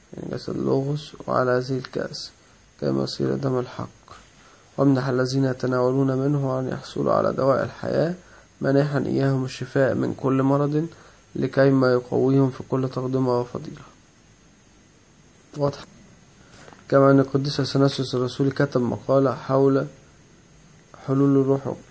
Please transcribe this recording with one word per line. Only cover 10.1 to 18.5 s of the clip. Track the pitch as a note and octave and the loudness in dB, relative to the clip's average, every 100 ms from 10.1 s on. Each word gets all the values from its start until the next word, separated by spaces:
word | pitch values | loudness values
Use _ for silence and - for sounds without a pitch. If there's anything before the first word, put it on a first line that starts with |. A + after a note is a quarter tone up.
كل | - C3+ C3+ | -4 -2 0
مرض | C3+ C#3 D3 D3+ E3 - - - - - | 2 2 0 -2 -4 -10 -20 -20 -12 -6
لكيما | C3 C3+ C#3 C3+ B2+ | -2 2 4 6 4
يقويهم | B2 B2 A#2+ C3 C#3 C3 | 2 0 0 4 4 2
في | C3 - | -2 -4
كل | C3 C3 | -2 -2
تقدمة | C3 B2+ C3 C3 B2 | -4 -4 -2 0 0
وفضيلة". | A#2+ - D3+ - - - - _ - - - - - - _ - - - - - - D3 | -2 -8 -10 -14 -20 -20 -20 _ -20 -20 -20 -20 -20 -20 _ -20 -20 -20 -20 -20 -18 -4
واضح؟ | C#3+ - - - - - - - - - - - - | -4 -4 -18 -20 -20 -20 -20 -20 -20 -20 -20 -20 2
كما | C#3 C#3 | 6 8
أن | C#3 | 6
القديس | C3+ C3+ C#3+ C#3+ | 4 0 -2 -2
أثناسيوس | C3 C#3 C#3 C#3 B2+ | -2 2 2 2 -4
الرسولي | B2 B2 - C3+ | -4 -4 0 -2